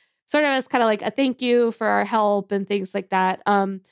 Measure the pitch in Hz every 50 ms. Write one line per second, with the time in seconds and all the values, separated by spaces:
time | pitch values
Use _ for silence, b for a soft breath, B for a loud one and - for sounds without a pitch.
0 | _ _ _ _ _ - - 294 302 285 269 262 247 - - 247 233 220 214 208
1 | - 214 - - 277 262 247 - 247 247 240 240 240 233 226 - 220 208 202 202
2 | 202 202 233 220 214 208 208 202 196 - 202 196 196 - 208 202 190 - - 202
3 | 190 - 196 190 185 185 185 - - 208 208 202 196 196 196 190 - _